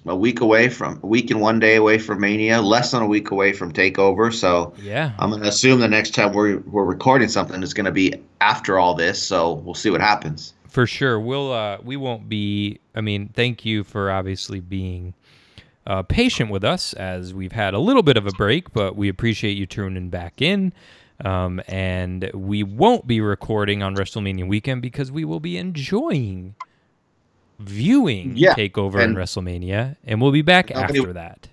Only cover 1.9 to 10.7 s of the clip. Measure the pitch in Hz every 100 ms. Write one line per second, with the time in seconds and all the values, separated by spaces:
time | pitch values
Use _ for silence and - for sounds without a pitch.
1.9 | 110 110 101 101 107 110 113 101 117 -
2.9 | 123 110 107 - 98 98 98 87 78 95
3.9 | 95 98 92 117 113 110 - - - 101
4.9 | 117 156 101 101 107 104 - 131 127 110
5.9 | 107 104 - 104 101 104 98 - 101 92
6.9 | 92 131 131 107 101 85 92 92 - 98
7.9 | 95 92 - - - 104 113 - 95 90
8.9 | 82 85 98 - 92 85 78 87 87 110
9.9 | 82 104 104 80 76 - - _